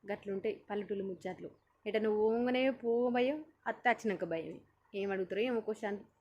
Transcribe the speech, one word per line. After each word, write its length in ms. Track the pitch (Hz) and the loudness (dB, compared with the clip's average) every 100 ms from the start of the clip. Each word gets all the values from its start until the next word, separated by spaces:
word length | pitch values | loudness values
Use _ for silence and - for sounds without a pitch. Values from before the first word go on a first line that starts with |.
| 202 | -4
గట్లుంటాయి 480 | 202 202 196 214 - - | -6 -4 -2 -2 -4 -4
పల్లెటూళ్ళు 340 | 208 196 202 | -6 -4 -4
ముచ్చట్లు. 460 | 196 180 185 180 - - _ _ 214 | -4 -4 -8 -8 -12 -16 _ _ -2
ఎటన్నా 240 | 214 214 | 0 2
పోగానే 600 | 214 214 233 247 247 262 | 4 4 4 2 4 2
పోవ 400 | 262 233 233 247 | 2 0 2 4
భయం, 340 | 247 254 302 311 _ - | 4 2 0 -6 _ -6
అత్త 220 | - 247 | 0 2
వచ్చినాక 360 | 226 220 185 | 2 0 -2
భయమే. 360 | 175 165 160 170 - _ _ | -2 -4 -4 -10 -16 _ _
ఏం 160 | 202 196 | -4 -2
అడుగుతారో 300 | 190 185 190 | -2 -2 0
ఏమో 200 | 247 233 | 0 0
క్వశ్చన్. 380 | 220 214 208 202 - _ | -2 -4 -4 -6 -10 _